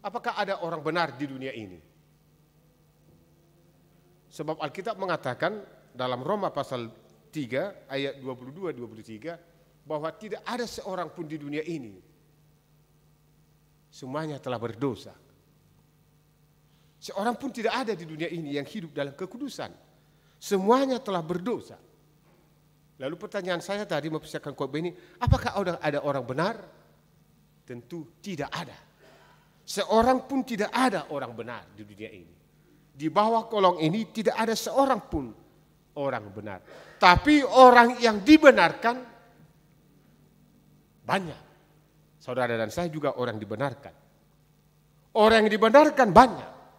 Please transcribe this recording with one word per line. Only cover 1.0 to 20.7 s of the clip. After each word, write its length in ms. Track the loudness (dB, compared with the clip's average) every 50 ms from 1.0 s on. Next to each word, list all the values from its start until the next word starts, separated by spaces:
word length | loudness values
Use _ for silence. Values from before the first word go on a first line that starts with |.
| -2 -2 -4 -8
di 80 | -10 -10
dunia 240 | -8 -10 -10 -10 -10
ini? 260 | -10 -12 -14 -16 -20 -20 _ _ _ _ _ _ _ _ _ _ _ _ _ _ _ _ _ _ _ _ _ _ _ _ _ -20 _ _ _ _ _ _ _ _ _ _ _ _ _ _ _ _ _ _ _ _ _ _ _ -14
Sebab 240 | -12 -8 -8 -8
Alkitab 400 | -6 -8 -10 -8 -8 -8 -8 -8
mengatakan 640 | -8 -4 -4 -4 -4 -4 -6 -6 -2 -4 -4 -4 -6 -14 -18 -20 -20 _ _ _
dalam 320 | -8 -6 -4 -4 -6 -4
Roma 240 | -4 -4 -2 -4 -4
pasal 400 | -4 -6 -6 -6 -6 -8 -8 -10 -14 -20 -20 _ -20 _ _ -14
tiga 560 | -10 -10 -10 -6 -4 -6 -6 -6 -10 -16 -18 -10 -8
ayat 320 | -6 -6 -6 -8 -10 -12
dua 80 | -12 -12
puluh 220 | -12 -14 -18 -16
dua 160 | -12 -10 -10 -10
dua 160 | -10 -14 -16
puluh 160 | -16 -20 -18
tiga 320 | -18 -18 -14 -14 -14 -16 -16 -20 _ _ _ _ _ _ _ _
bahwa 240 | -10 -10 -8 -8 -8 -12
tidak 240 | -12 -14 -14 -14 -12 -10 -10
ada 160 | -8 -8 -8
seorang 480 | -10 -10 -12 -12 -10 -8 -8 -8 -10 -10
pun 160 | -14 -12 -12
di 80 | -12
dunia 240 | -12 -12 -8 -8 -8
ini. 320 | -8 -8 -10 -10 -10 -14 -18 -20 -20 _ _ _ _ _ _ _ _ _ _ _ _ _ _ _ _ _ _ _ _ _ _ _ _ _ _ _ _ _ _ _ _ _ _ _ _ _ _
Semuanya 480 | -18 -14 -8 -8 -6 -6 -6 -8 -8
telah 160 | -8 -8 -6
berdosa. 560 | -6 -6 -8 -6 -4 -4 -4 -4 -6 -12 -20 -20 -20 _ _ _ _ _ _ _ _ _ _ _ _ _ _ _ _ _ _ _ _ _ _ _ _ _ _ _ _ _ _ _ _ _ _ _ _
Seorang 400 | -16 -12 -6 -4 -4 -4 -4 -4
pun 160 | -8 -10 -8
tidak 240 | -4 -4 -2 -2 -2
ada 160 | -2 -4 -6
di 80 | -8 -8
dunia 240 | -12 -10 -8 -8
ini 320 | -6 -6 -8 -8 -6 -6 -6
yang 80 | -6
hidup 240 | -8 -10 -12 -12 -10
dalam 240 | -8 -8 -8 -8 -8
kekudusan. 560 | -12 -12 -12 -10 -12 -12 -12 -10 -10 -12 -12 -12 -18 _ _ _ _ _ _ _ _ _ _ _
Semuanya 640 | _ -6 -4 -2 -2 2 4